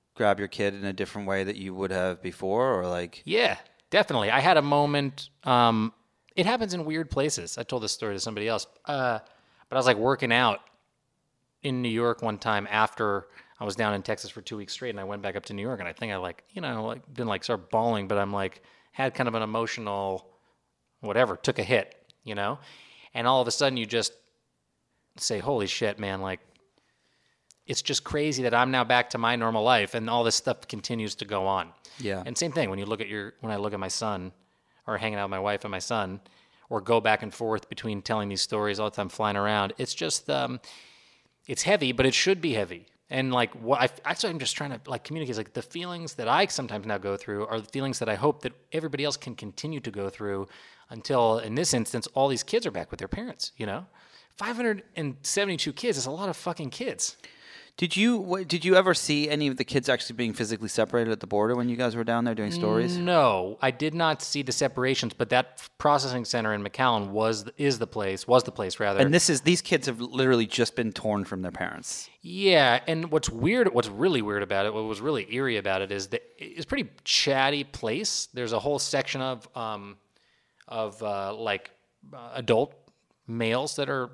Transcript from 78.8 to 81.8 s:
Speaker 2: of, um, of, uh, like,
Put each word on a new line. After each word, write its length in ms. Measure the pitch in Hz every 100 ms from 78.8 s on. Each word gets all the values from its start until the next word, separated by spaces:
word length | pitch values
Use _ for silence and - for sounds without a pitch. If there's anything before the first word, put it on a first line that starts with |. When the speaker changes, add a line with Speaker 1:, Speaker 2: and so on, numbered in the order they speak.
| - 139 - 135
Speaker 2:
of, 260 | 131 123 -
um, 440 | 127 113 107 101 101 _ _ _ _ _ _ -
of, 360 | 113 107 101
uh, 320 | 107 101 98
like, 360 | 107 113 98 - _